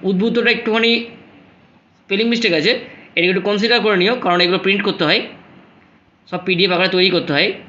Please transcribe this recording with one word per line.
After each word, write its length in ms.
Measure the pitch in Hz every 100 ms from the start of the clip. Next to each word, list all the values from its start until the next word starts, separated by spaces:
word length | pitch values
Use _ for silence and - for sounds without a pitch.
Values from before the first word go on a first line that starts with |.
| 190
উদ্ভূতটা 400 | 190 226 233 233 233
একটুখানি 360 | 226 220 233 233 233 - - - - _ _ _ _ _
স্পেলিং 240 | _ 202 226
মিস্টেক 220 | 233 226 165
আছে, 120 | 160 - - - - -
এটাকে 160 | 175
একটু 100 | 185 190
কনসিডার 300 | 208 220 180 202
করে 120 | 196
নিও, 120 | 185 247
কারণ 160 | 180 175 175
এগুলো 140 | 185 190
প্রিন্ট 160 | 202 202
করতে 160 | - 160
হয়, 140 | 190 - - - - - - _ _ _ _ _
সব 100 | 180 175
পিডিএফ 240 | 180 190 175
আকারে 160 | 185 185
তৈরি 140 | 185 175
করতে 160 | - 143
হয়। 140 | 196 -